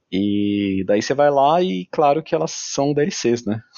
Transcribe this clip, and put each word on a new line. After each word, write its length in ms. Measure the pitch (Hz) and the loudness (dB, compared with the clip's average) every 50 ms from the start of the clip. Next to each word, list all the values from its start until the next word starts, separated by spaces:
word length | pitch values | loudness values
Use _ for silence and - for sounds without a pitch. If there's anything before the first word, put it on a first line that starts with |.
| _ - | _ -6
E 760 | 90 95 101 101 101 104 101 101 101 101 101 98 95 95 92 | -4 -2 0 0 0 0 0 0 0 0 0 0 -2 -2 0
daí 160 | 98 104 107 | 0 0 0
você 120 | - - 135 | 0 0 0
vai 160 | 139 147 147 | 2 2 2
lá 300 | 143 139 135 147 160 180 | 4 4 4 4 4 2
e, 240 | 185 185 185 185 185 - | 0 0 -2 -6 -8 -6
claro 320 | - 165 156 143 143 160 | -2 0 2 2 2 0
que 120 | 156 - 170 | -2 -4 -4
elas 180 | 156 160 156 | -2 -2 -4
são 420 | - - - - - 143 139 147 147 | -6 -8 -10 -6 -2 -2 0 0 2
D 80 | 147 | 0
L 80 | 147 - | 0 -2
Cs, 340 | - - - 117 120 120 - | -2 -2 0 0 0 0 0
né? 180 | 98 110 110 - _ - | -4 -4 -6 -6 _ -6